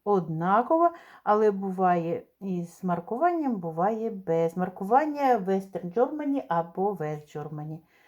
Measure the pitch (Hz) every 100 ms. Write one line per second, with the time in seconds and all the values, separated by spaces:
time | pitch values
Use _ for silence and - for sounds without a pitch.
0 | 202 196 160 160 175 330 247 330 339 339
1 | - - - 214 214 196 196 185 185 175
2 | 165 170 - - 196 175 175 - 185 175
3 | 175 233 349 339 277 208 165 160 196 226
4 | 226 202 - 165 165 180 180 - 190 247
5 | 302 285 269 233 185 196 190 - 175 226
6 | 269 302 285 277 - 170 175 185 202 185
7 | 151 151 151 151 151 151 151 160 _ _